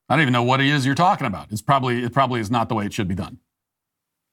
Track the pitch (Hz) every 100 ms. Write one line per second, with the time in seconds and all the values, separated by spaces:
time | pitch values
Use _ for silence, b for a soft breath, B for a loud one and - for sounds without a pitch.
0 | - 135 135 123 120 131 139 147 131 139
1 | 180 190 127 90 - 104 - 139 127 120
2 | 120 139 131 123 104 120 113 110 101 -
3 | 92 95 85 - _ _ _ _ _ _
4 | _ _ _